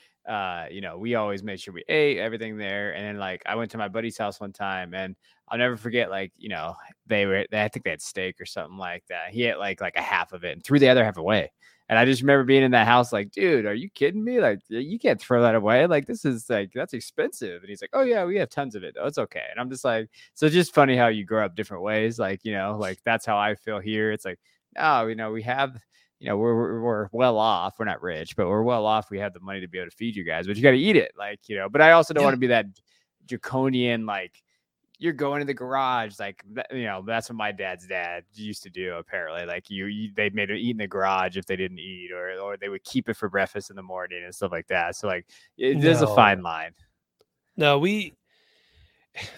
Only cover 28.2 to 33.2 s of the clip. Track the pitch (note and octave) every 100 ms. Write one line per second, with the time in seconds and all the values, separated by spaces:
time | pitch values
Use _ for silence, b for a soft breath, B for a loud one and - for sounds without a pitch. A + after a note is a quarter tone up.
28.2 | E2+ - F2+ G#2 A#2+ A#2 G#2+ G#2+ - G2+
29.2 | G2+ F2+ F#2+ G2 F#2 F2+ F2 - A#2 G#2
30.2 | E2 D#2+ F#2 G#2 C3+ B2+ G3 E3+ - -
31.2 | G#2 G#2 - G2+ G2 C#3 D#3+ E3 D#3 D3+
32.2 | C#3 B2+ B2 A#2 G2+ - _ _ _ _